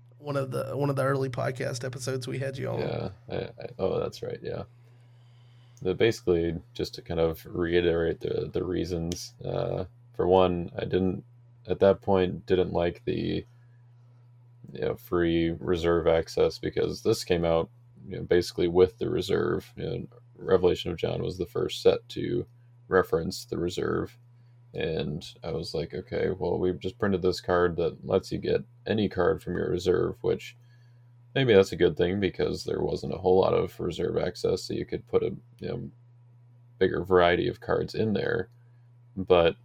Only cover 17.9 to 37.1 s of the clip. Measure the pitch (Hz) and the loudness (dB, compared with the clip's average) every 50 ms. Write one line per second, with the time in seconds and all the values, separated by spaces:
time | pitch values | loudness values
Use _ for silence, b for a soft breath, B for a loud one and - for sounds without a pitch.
17.9 | _ - - - 92 87 87 90 90 87 85 - - - 90 87 82 90 92 90 | _ -20 -16 -12 -10 -10 -2 2 2 2 2 2 -2 -2 -2 2 6 6 6 6
18.9 | - - 90 85 82 85 90 95 92 85 82 80 82 90 - - - - 87 87 | 4 -2 -4 -4 -2 -2 -2 0 0 0 0 0 -2 -2 -4 -8 -12 -10 -8 -6
19.9 | 90 90 - - - - - - - - - - 95 90 90 90 90 90 - 92 | -6 -8 -10 -12 -16 -20 -20 -20 -20 -10 0 2 4 4 6 4 2 2 -2 -6
20.9 | 87 82 - 82 82 85 87 87 90 90 90 - - 85 82 - - - - - | -6 -4 -4 -4 -2 -4 -4 -6 -4 -6 -8 -6 -4 -4 -4 -4 -4 2 4 4
21.9 | - - - - - - 85 82 87 87 92 - b b b b b b _ - | 4 4 0 -8 -10 -8 -4 -4 -2 -4 -4 -6 b b b b b b _ 0
22.9 | - 92 90 - - 82 82 87 90 - - - 82 80 82 87 85 - 78 78 | 2 2 2 2 0 -2 -2 -4 -6 -8 -8 -8 -6 -4 -4 -4 -4 -4 -4 -2
23.9 | 82 85 87 - - - - - b b b b b b _ - - 85 80 80 | -2 -2 -4 -6 -10 -18 -20 -20 b b b b b b _ -14 -8 -6 -4 -4
24.9 | 80 80 78 78 76 76 - - - - - 82 80 80 82 - - 82 85 82 | -2 -4 -4 -4 -6 -8 -10 -14 -16 -12 -10 -8 -6 -6 -6 -6 -6 -6 -6 -6
25.9 | - - 92 - - - - 85 90 90 - 85 90 85 87 92 90 - - 95 | -8 -10 -10 -6 -4 -2 -2 -2 -2 -2 -2 -2 -2 0 0 0 -2 -2 -6 -8
26.9 | - - - 101 98 90 85 92 87 - - - 90 87 87 87 85 82 85 78 | -6 -2 0 0 0 2 2 0 0 0 0 2 2 4 4 2 2 0 -2 -2
27.9 | 73 - - 67 - 95 - - - 92 - - - - - - - - - - | -4 -6 -4 0 0 0 0 0 -6 -6 -2 -2 -2 -2 -2 -6 -14 -12 -6 -4
28.9 | 101 110 104 95 - - 87 87 92 90 - - 90 85 82 82 87 87 90 92 | 0 0 0 0 0 2 2 2 2 0 -2 -4 -4 -4 -2 -2 -2 0 0 2
29.9 | 90 87 87 85 87 - - 92 90 - - - - b b b b b b b | 2 2 2 -2 -4 -4 -2 -2 -2 -2 -4 -10 -18 b b b b b b b
30.9 | b b b b b - - - - 139 135 123 107 95 98 - - 82 87 85 | b b b b b -20 -20 -6 -2 0 4 8 8 8 8 6 4 2 2 2
31.9 | 80 - 92 87 92 104 101 90 78 - - - 80 85 - - - - - - | 4 2 0 0 2 2 0 0 0 0 -2 -2 -2 -4 -4 -4 -2 -2 -2 -2
32.9 | - - - - - - 95 101 117 101 - 80 85 85 87 87 - - 85 85 | -2 -4 -4 -6 -8 -2 2 4 4 6 6 4 4 2 0 -2 -4 -6 -6 -6
33.9 | 82 82 85 82 82 82 80 - - - - 90 90 92 - - - 78 - - | -4 -4 -4 -2 -2 -2 -2 -4 -4 -2 0 0 0 0 -2 -6 -6 -6 -4 -6
34.9 | - 87 - - - - - - - - - - - - - - - - - 135 | -6 -8 -8 -2 0 0 0 0 -4 -8 -12 -20 -18 -12 -10 -8 -8 -8 -10 -12
35.9 | - _ - - _ _ _ _ _ _ - _ _ _ _ _ - - 95 90 | -14 _ -20 -20 _ _ _ _ _ _ -20 _ _ _ _ _ -2 0 2 2
36.9 | - 78 87 90 | 2 0 0 4